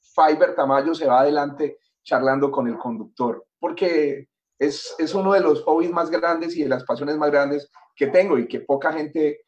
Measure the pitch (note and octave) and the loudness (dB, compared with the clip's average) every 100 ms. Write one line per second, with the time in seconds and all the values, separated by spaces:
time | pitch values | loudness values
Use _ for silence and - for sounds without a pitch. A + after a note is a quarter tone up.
0 | _ - D#3+ D3+ F3+ - C#3 C3+ C#3+ D#3+ | _ 2 2 4 2 2 2 2 2 0
1 | D3 B2+ C#3+ D3+ D3 C#3+ D3+ - _ _ | 2 4 4 2 -2 -4 -6 -6 _ _
2 | - C3+ C3 C#3 C#3 C#3 B2 A2+ B2 A2+ | -4 0 2 2 0 0 -4 -4 -8 -10
3 | G#2+ _ A#2+ - - _ E3+ - F#3 E3 | -12 _ -4 -4 -12 _ -8 -2 0 2
4 | D3 C3+ C3+ _ _ _ D3 C#3+ - - | 0 -2 -12 _ _ _ -4 -4 -12 -6
5 | D#3+ F#3+ F#3+ G3 E3 D3 - D#3+ E3+ E3+ | -4 0 2 2 4 0 2 0 2 -2
6 | E3 E3 E3+ E3 E3 - C#3+ B2+ - - | -2 0 0 -2 -4 -4 -2 -2 -4 -6
7 | C#3+ D3+ D3 C#3+ C#3+ C#3+ - _ _ _ | -4 -2 0 2 0 -4 -8 _ _ _
8 | C#3 E3 G3 C#3 A#2 B2 - C#3 D#3+ D#3+ | 2 4 4 2 0 -6 -4 -2 -2 -4
9 | D3+ D#3+ D3+ D3 | -6 0 -2 -2